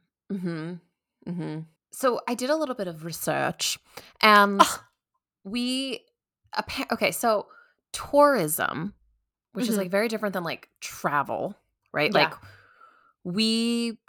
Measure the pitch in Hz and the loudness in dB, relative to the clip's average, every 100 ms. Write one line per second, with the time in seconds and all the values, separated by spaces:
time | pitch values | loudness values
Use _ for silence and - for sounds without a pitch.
0 | _ _ _ 196 175 165 165 175 - _ | _ _ _ -6 -6 -6 -8 -12 -16 _
1 | _ _ - 175 156 156 160 _ _ - | _ _ -10 -8 -6 -8 -12 _ _ -4
2 | 262 233 - 240 254 320 294 240 180 160 | -2 -2 -4 -4 -2 -2 -2 -4 -8 -8
3 | 165 160 - 139 135 - - - _ - | -12 -8 -4 -2 -2 -2 -4 -6 _ -20
4 | - _ 214 208 202 202 - - - _ | -20 _ 6 8 8 6 4 4 -10 _
5 | _ _ _ _ 196 240 247 262 269 240 | _ _ _ _ -8 -4 -2 -2 -4 -8
6 | - _ _ _ _ - - - - 233 | -12 _ _ _ _ -8 -6 -6 -4 0
7 | 214 - 240 208 - - - _ _ - | 0 0 0 0 -2 -14 -20 _ _ -12
8 | - 285 294 254 156 156 95 - 185 - | 0 6 6 6 0 0 -2 -2 -6 -10
9 | _ _ _ _ _ 202 233 208 185 196 | _ _ _ _ _ -4 0 0 0 0
10 | 226 220 208 185 170 135 - _ - - | 0 -2 -2 -4 -4 -8 -12 _ -14 -6
11 | 170 143 135 113 165 - _ _ _ - | 0 0 0 -2 -4 -8 _ _ _ -2
12 | 151 165 156 - - - - _ - _ | 2 4 2 0 -16 -20 -20 _ -20 _
13 | _ _ 180 185 220 226 233 233 233 220 | _ _ -6 0 0 2 0 -2 -4 -8